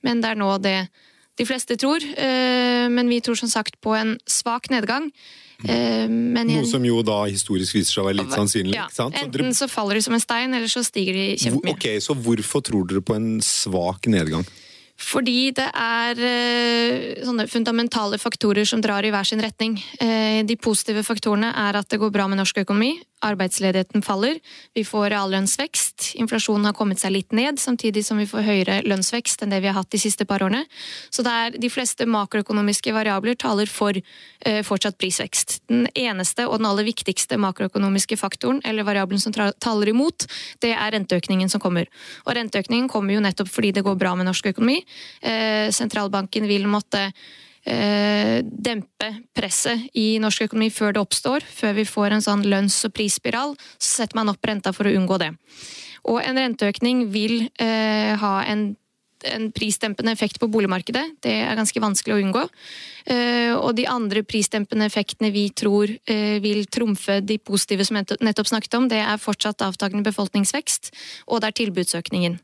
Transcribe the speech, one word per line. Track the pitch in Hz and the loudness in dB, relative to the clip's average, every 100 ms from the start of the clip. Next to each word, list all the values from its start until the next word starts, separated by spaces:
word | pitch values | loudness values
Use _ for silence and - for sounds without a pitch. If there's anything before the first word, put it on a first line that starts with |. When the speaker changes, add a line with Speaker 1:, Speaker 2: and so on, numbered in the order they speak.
Speaker 1:
Men | 262 233 | 0 0
det | 226 | 0
er | 220 | 0
nå | 196 196 | 0 2
det | 196 190 185 _ _ _ _ - | 2 0 -2 _ _ _ _ -6
de | 240 | -2
fleste | 254 - 233 | -2 -2 0
tror, | 269 320 | 2 0
eh, | 294 285 269 254 254 247 247 240 240 | -2 -2 0 2 2 2 2 2 2
men | 240 247 | 2 2
vi | 240 | 2
tror | 233 226 | 0 -2
som | 233 | 0
sagt | 220 214 - | -2 -4 -6
på | 214 220 | -2 0
en | 220 226 - | 0 -4 -2
svak | - 240 240 - | -2 -2 -4 -2
nedgang. | 254 208 254 302 - - - - - | -2 0 -2 -4 -10 -20 -20 -20 -10
Eh, | 226 233 240 226 220 | -2 0 2 0 0
men | 226 233 240 233 | 0 2 2 2
Speaker 2:
Noe | 226 | 2
Speaker 1:
igjen | 135 | 2
Speaker 2:
som | 135 123 | 2 2
jo | 117 110 | 2 2
da | 104 104 | 2 0
historisk | 101 - 98 92 107 | -2 -2 0 0 0
viser | 90 | 0
seg | - | 0
å | 98 | 0
være | 98 | 0
litt | 95 | 0
sannsynlig, | 131 101 110 92 101 | 0 2 0 0 -2
Speaker 1:
Ja, | 196 | -4
Speaker 2:
ikke | - | -4
sant? | 123 247 | -4 -2
Så | |
Speaker 1:
enten | 277 | -4
Speaker 2:
dere | 240 254 | -2 0
Speaker 1:
så | 247 277 | 0 -2
faller | - 202 208 | -2 0 0
de | |
som | 220 | 2
en | 233 | 0
stein, | - 233 254 | 0 -2 0
eller | 254 226 | -2 -2
så | 247 | -2
stiger | 233 208 190 | -2 -2 -2
de | 185 196 196 | 0 -2 0
Speaker 2:
Hvor, | - 139 | 0 0
Speaker 1:
kjempemye. | 180 180 | 0 -2
Speaker 2:
ok, | 123 107 | 0 -2
så | - 143 | -2 -2
hvorfor | 117 117 104 143 135 | 2 0 2 -2 0
tror | 107 90 | 0 0
dere | 95 | -2
på | 95 107 | 0 0
en | 113 110 | 0 0
svak | - - - 92 87 95 - | 0 0 0 0 0 -2 2
nedgang? | 101 78 80 87 - - - - _ | 2 2 0 -4 -10 -20 -20 -20 _
Speaker 1:
Fordi | - 277 247 247 269 | -2 0 2 2 0
det | 262 262 | 0 -4
er, | - 233 233 240 240 | -2 -2 0 0 0
eh, | 240 240 240 240 240 233 233 254 247 - 254 | 0 2 2 2 2 2 2 0 -4 -6 -2
sånne | 240 220 | -2 0
fundamentale | 233 226 233 233 233 208 208 | 0 0 2 0 0 -2 -2
faktorer | 233 - 220 202 214 | -4 0 2 4 2
som | 226 | 2
drar | 214 202 214 | 0 0 2
i | |
hver | 202 196 | 2 2
sin | 220 | 0
retning. | 220 - 220 214 - - | -2 -2 -2 -2 -6 -2
Eh, | 233 226 214 220 | 2 4 4 4
de | 214 233 | 2 2
positive | - 208 - 214 | 2 0 0 -2
faktorene | 208 214 220 208 226 - | 0 -2 2 2 2 0
er | 208 202 | 0 0
at | 196 | -2
det | 214 | 0
går | 214 | 2
bra | 202 190 | 2 2
med | 196 | 2
norsk | 190 - 190 | 0 0 2
økonomi, | 202 233 339 - _ | 2 2 0 -8 _
arbeidsledigheten | 220 196 185 - 196 185 185 208 | -4 0 -2 0 2 2 2 0
faller, | 196 196 233 320 - - - | 0 0 0 0 -8 -20 -8
vi | - | -4
får | 208 214 202 | -2 0 2
reallønnsvekst, | 208 196 190 196 - 294 - - - - - | 2 0 2 2 0 -2 -2 -2 -4 -8 -2
inflasjonen | 226 226 - 208 208 | -2 0 0 2 2
har | |
kommet | 202 208 185 | 2 0 0
seg | 190 | 0
litt | 190 190 | -2 0
ned, | 220 269 285 | 0 0 0
samtidig | - 240 226 208 | -2 0 0 0
som | 208 214 | 0 0
vi | 208 | 0
får | 214 | 0
høyere | 214 202 185 196 | 2 2 2 0
lønnsvekst | 202 190 185 233 - - | 0 0 0 -2 -2 -4
enn | 208 | 0
det | 196 | 0
vi | 196 | 0
har | 190 | 0
hatt | 185 | -2
de | 208 | 0
siste | 214 - 202 | 0 0 0
par | 196 | 0
årene. | 190 226 320 - - - - | 2 0 -2 -10 -14 -14 -8
Så | - | -2
det | 240 | 0
er, | 233 233 240 | 2 -2 -2
de | 240 | -2
fleste | 269 247 - 233 | -2 -4 -2 0
makroøkonomiske | 214 196 214 202 214 208 202 - | 0 0 -2 0 0 2 0 0
variabler | 220 214 196 214 240 | 0 0 0 0 -2
taler | 254 202 208 | 0 0 0
for, | - 202 | 0 0
eh, | 196 - - - _ - 214 | 0 -6 -20 -20 _ -2 -2
fortsatt | 208 196 208 190 | 0 0 -2 -2
prisvekst. | 185 - 202 - - - _ | -4 -2 -2 -2 -2 -6 _
Den | 240 240 - | 0 2 0
eneste | 247 190 185 - 240 | -2 -2 -2 -2 -2
og | 220 | 0
den | 220 | 2
aller | 202 | 2
viktigste | 214 233 - 180 - 220 | 0 -2 -4 -2 -2 0
makroøkonomiske | 196 185 190 208 196 196 - 220 | 0 0 -4 0 2 2 0 -2
faktoren, | 196 - 247 269 247 | -4 -2 0 0 0
eller | 220 | -2
variabelen | 208 202 190 196 | 0 0 0 0
som | 208 | -2
tra-, | 214 202 - | 0 0 0
taler | - 214 208 | 0 2 4
imot, | 226 311 - - - - - | 4 2 0 -8 -8 -14 -4
det | 240 | -2
er | 226 208 | 0 0
renteøkningen | 214 185 180 - 190 190 | -2 0 0 2 2 2
som | 202 | 0
kommer. | 190 175 175 - - - - | 0 0 -2 -8 -20 -10 -4
Og | |
renteøkningen | 240 226 208 190 233 254 | -2 -2 -4 0 0 2
kommer | 220 196 | 0 2
jo | 202 | 2
nettopp | 202 180 190 | 2 0 -4
fordi | - 214 | 0 0
det | 196 | 2
går | 196 190 | 0 0
bra | 185 180 | 0 0
med | 185 | 0
norsk | 185 202 | 0 -2
økonomi. | 185 226 302 - - - - | 2 2 2 -2 -20 -20 -8
Eh, | - 226 220 214 214 | -4 -2 0 0 0
sentralbanken | 208 226 214 202 196 190 220 214 | 0 -2 -2 -2 -2 -2 -2 0
vil | 202 202 | 2 2
måtte, | 208 - 208 196 - - - - _ - | 0 0 -2 -2 -6 -20 -20 -20 _ -4
eh, | 233 208 208 208 208 214 226 | 0 2 2 2 2 2 2
dempe | 233 220 220 220 185 _ 214 220 240 - | 0 -4 -4 -4 -8 _ -8 -8 -8 -6
presset | 208 - - 233 247 | -2 0 0 -2 -2
i | - 214 220 | 0 2 2
norsk | 214 202 214 | 2 0 0
økonomi | 220 220 | 2 0
før | - 208 | 2 0
det | 202 | 2
oppstår, | 196 - 240 277 - | 0 -2 0 -2 -4
før | - 220 202 | -4 0 0
vi | 208 | 0
får | - 202 | 0 2
en | 214 208 | 2 2
sånn | 202 | 2
lønns- | 202 196 202 - 220 | 4 4 2 2 -2
og | |
prisspiral, | - 208 - 240 233 285 285 - - | -2 -2 0 -2 -2 -4 -6 -14 -6
så | - - | -2 0
setter | 220 226 | -2 0
man | 214 | 0
opp | 196 | 0
renta | - 208 185 | -2 -2 -2
for | 185 202 | 0 2
å | 202 | 4
unngå | 185 190 | 2 2
det. | 160 165 _ - - - - - - | 0 -6 _ -20 -18 -16 -18 -8 0
Og | 233 - | 0 0
en | 262 | 0
renteøkning | 262 226 208 196 240 254 226 | 0 0 0 2 2 2 2
vil, | 202 214 233 226 - | 0 0 0 -2 -2
eh, | 226 220 220 214 214 214 | 0 2 2 2 2 0
ha | 208 196 - | 2 0 0
en, | 214 208 202 _ _ _ _ | 0 -2 -4 _ _ _ _
en | - - 220 | -8 -4 -6
prisdempende | - 220 196 220 196 226 | -4 -2 -2 -4 -2 -2
effekt | 220 214 - | 0 -2 -2
på | 233 | 0
boligmarkedet. | 220 196 185 175 240 320 302 | 2 2 0 -2 -4 -4 -4
Det | 240 214 | -2 0
er | 220 220 | 0 0
ganske | 214 - | 0 0
vanskelig | 214 196 - 214 | 0 0 0 0
å | |
unngå. | 190 208 339 _ - - - - - | 2 0 -4 _ -20 -18 -18 -18 -2
Eh, | 247 240 240 240 233 | 0 2 2 2 2
og | - 226 | 2 0
de | 247 | 0
andre | 247 214 202 | 0 0 0
prisdempende | 208 220 202 214 202 214 214 | 0 -2 0 -2 -2 0 0
effektene | 208 202 - 214 | 0 -4 -2 0
vi | 202 202 | 0 -2
tror, | - 214 202 208 226 - | 0 2 2 2 -2 -4
eh, | 214 208 208 | 0 0 0
vil | 208 208 202 | 0 0 -2
trumfe | - 233 196 - 202 | -2 0 0 0 0
de | 202 214 | 0 -4
positive | - 196 - 196 196 | 0 -2 0 -2 -2
som | 214 | -4
jeg | 190 - | -4 0
nettopp | 226 208 208 | 0 0 0
snakket | 220 - 240 | -2 -2 0
om, | 254 | 2
det | 220 | 2
er | 214 214 | 0 -2
fortsatt | - 202 214 208 | -2 -2 -2 -2
avtagende | 196 185 202 202 | -4 -2 -2 0
befolkningsvekst, | 208 208 196 202 196 285 - - - - - - - | -2 -2 0 2 2 0 -2 -4 -4 -16 -16 -16 -4
og | 233 | -2
det | 220 | -2
er | - 220 | -2 -2
tilbudsøkningen. | 185 180 170 - 180 175 175 | 0 -2 -4 -4 -2 -2 -2